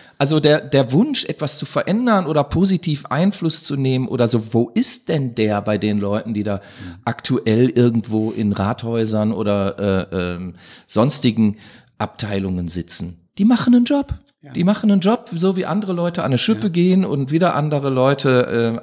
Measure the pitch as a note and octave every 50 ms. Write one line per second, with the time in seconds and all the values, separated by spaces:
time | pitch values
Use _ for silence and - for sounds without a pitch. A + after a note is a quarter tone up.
0 | - - _ _ C#3 C#3 D#3+ D3+ C#3 D3 D3 D3 - C3+ C#3+ C#3 C3+ A#2 B2+ D#3
1 | A#3 D4+ C4+ - - - - - D#3 C#3 - - - - - D3 - - F#3 A3+
2 | B3+ A#3+ A3 G3 F3 C#3+ D#3 D3+ C#3 - - D#3+ F#3+ F#3+ F#3+ F3 - E3 D3+ C#3
3 | - - B2+ C#3+ F3 G3 G3 - F3+ E3 D#3 - - - C#3+ C#3 C3+ C3 C3 B2+
4 | C3 - A2+ B2 A#2+ A2+ A#2+ A#2 G#2+ A2 - A#2 A#2+ - - A3 C4 - - -
5 | - - E3 D3+ C3+ B2+ A#2 A#2 A2 G#2+ G#2 G#2 F#2+ A2 G#2+ G2+ G#2 G#2+ G#2 G#2
6 | G2+ G2 G2+ A2 - A2 A2+ G#2 G2+ G#2 G2+ G2 - - - - G#2 F2+ E2+ F#2+
7 | - A#2+ A#2+ - - - B2+ A#2+ - A2+ G#2+ A2+ B2+ B2+ - A#2+ B2 B2 A#2 A#2
8 | G#2 - G#2+ A2 A2 A2 G#2+ - A2 G#2 G2+ - G2 G2+ A#2 - - A2+ A#2 A#2
9 | A2+ A2 A2 G#2+ G#2+ G#2+ A2 F2+ A2 G#2 G2+ G2+ G2 G2 - - - G2 G2 F#2
10 | F2 - - F#2+ F2+ F2+ F2 F2 F#2 F2+ F2 - - - - - _ _ - G#2+
11 | A#2 C#3+ D3 - - B2 G#2+ A2+ A2 G#2 G2+ - - - - - _ _ _ _
12 | A2 G#2+ - - - G#2 G2+ G2 F#2+ F#2+ F#2 F2+ F2 E2+ E2 F2+ E2 - - -
13 | F2+ E2+ F2 - _ _ _ - G3 A3+ B3+ A3+ - - A#3+ B3 A#3+ - D4 C#4+
14 | C#4 - - - - _ _ _ - C#3 C3 D3+ E3 F#3 G#3+ - - G#3+ G3+ G3
15 | E3 G3 A3+ A#3+ - - E3+ E3 F3 F#3+ F#3+ F#3 F#3 - D#3+ G#3 G#3+ F#3+ F#3 F3
16 | F3 F3 F3 F3+ - - C3+ A#2+ - - A3 G#3 G#3+ G3+ E3 F3 F3 F3+ F#3 F#3+
17 | F#3 - D3 C#3 C3+ C3 D3 E3 F3+ E3+ - C#3 C#3+ D3+ D3+ C#3+ C#3 C#3 C3 B2+
18 | B2+ C3+ C#3 C#3 - C#3 C3 B2 - - F2 A#2 A#2 A#2 A2+ A#2